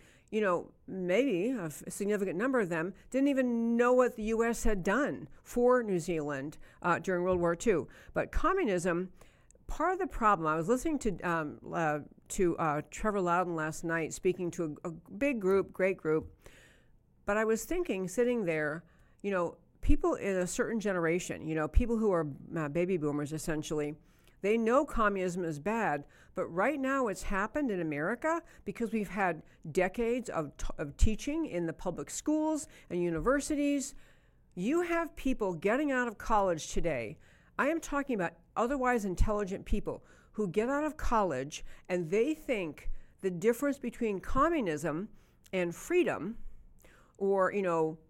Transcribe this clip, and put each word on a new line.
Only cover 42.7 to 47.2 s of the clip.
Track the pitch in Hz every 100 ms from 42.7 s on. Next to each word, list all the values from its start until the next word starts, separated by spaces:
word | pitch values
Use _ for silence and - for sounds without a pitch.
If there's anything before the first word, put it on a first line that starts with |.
| 147 - - - -
the | 190
difference | 175 208 233 285 277
between | 240 - 226 190
communism | - 262 311 330 196 151 160 151 214 - - _ -
and | 190 175
freedom, | 170 - 349 247 113 170 233 - - - - - - -
or, | -